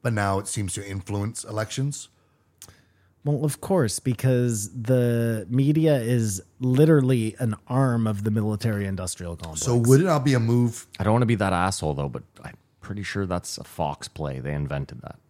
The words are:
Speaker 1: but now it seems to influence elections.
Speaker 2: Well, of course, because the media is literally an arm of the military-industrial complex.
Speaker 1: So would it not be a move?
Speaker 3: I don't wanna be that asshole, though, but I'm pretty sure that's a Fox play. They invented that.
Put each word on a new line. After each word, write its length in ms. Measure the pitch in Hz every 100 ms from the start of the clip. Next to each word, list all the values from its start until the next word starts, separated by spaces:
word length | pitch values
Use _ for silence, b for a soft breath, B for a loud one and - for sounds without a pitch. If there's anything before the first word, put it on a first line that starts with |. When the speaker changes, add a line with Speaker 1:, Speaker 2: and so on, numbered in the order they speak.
Speaker 1:
but 100 | 120
now 260 | 110 101 98
it 80 | -
seems 260 | - 98
to 120 | 107 101
influence 560 | 98 - 101 101 117
elections. 640 | - 110 107 - 139 143 - _ _ _ _ _ B B B B B B
Speaker 2:
Well, 200 | 143 143
of 160 | 151 -
course, 380 | - 190 117 -
because 720 | - 120 131 127 123 110 101
the 720 | 127 113 127 120 117 117 113 92
media 480 | 123 135 151 160 143
is 460 | 113 123 110 95 - _
literally 720 | 127 127 156 156 127 127 110 -
an 160 | 120 107 _
arm 380 | 123 135 120 110
of 160 | 101
the 80 | 107
military-industrial 1040 | 107 107 107 117 104 98 95 92 - 87 85
complex. 260 | 82 80
Speaker 1:
So 140 | - 120
would 240 | 117 135
it 20 |
not 200 | 185 151 135
be 80 |
a 60 | 127
move? 460 | 113 120 120 113 - -
Speaker 3:
I 40 |
don't 100 | 101
wanna 100 | 113 117
be 80 | 113
that 160 | 98
asshole, 400 | 90 92 95 76
though, 160 | 71 71
but 120 | 62 - -
I'm 120 | - - _ _
pretty 200 | - 104
sure 220 | 95 101
that's 320 | 95 87 - -
a 80 |
Fox 440 | - - 76 69 -
play. 320 | - 76 65
They 120 | 65
invented 480 | 73 71 69 69 60
that. 180 | - - _